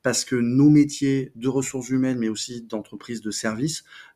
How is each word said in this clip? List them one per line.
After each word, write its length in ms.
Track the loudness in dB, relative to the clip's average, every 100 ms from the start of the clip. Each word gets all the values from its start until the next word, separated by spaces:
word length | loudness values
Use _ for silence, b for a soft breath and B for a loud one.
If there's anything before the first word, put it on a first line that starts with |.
parce 200 | -4 -4
que 120 | -2 -2
nos 340 | 2 6 8
métiers 640 | 8 6 0 -2 -2 -4
de 140 | -6 -2
ressources 400 | -2 -2 -6 -4
humaines, 320 | 0 0 0
mais 80 | -2
aussi 340 | -4 -8 -12
d'entreprise 580 | -10 -10 -10 -16 -12 -8
de 120 | -8
service, 500 | -6 -4 -4 -4 -6 -14 B B